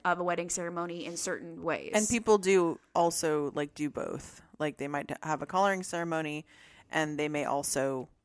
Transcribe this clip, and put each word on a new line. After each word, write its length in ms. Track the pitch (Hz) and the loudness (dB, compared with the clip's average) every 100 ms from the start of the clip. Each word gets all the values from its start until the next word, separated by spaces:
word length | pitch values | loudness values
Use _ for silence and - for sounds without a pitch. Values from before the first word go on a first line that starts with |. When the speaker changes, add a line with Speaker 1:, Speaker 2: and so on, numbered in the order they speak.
Speaker 1:
of 160 | 180 175 | 0 2
a 40 | 175 | 2
wedding 240 | 175 175 | 0 -2
ceremony 560 | 185 170 175 175 170 160 | -4 -4 -4 -6 -6 -8
in 100 | 175 | -6
certain 480 | 190 156 170 165 | -4 -6 -8 -6
ways. 280 | 165 120 - | -4 -4 0
Speaker 2:
And 140 | 208 214 | 0 2
people 280 | 233 226 208 | 2 4 4
do 420 | 185 190 170 - _ - | 6 6 6 0 _ 2
also, 560 | 170 165 160 151 143 147 | 2 2 2 2 0 -2
like, 180 | 143 - | -4 -4
do 140 | 147 | -4
both. 520 | - - 139 - - - - | -4 -6 -6 -10 -18 -16 -6
Like, 180 | 151 - | -4 -4
they 100 | 139 | -4
might 220 | 147 - 143 | -4 -6 -6
have 180 | 160 147 | -4 -4
a 40 | 151 | 0
collaring 380 | 185 196 190 | 2 4 2
ceremony, 640 | 185 170 170 160 156 151 - - - - - | -2 -4 -2 -2 -2 -6 -10 -20 -20 -20 -4
and 260 | 160 151 147 | 0 0 0
they 120 | 151 | 0
may 160 | 147 135 | 0 0
also 640 | 139 143 143 135 131 123 _ | -2 0 0 0 -2 -6 _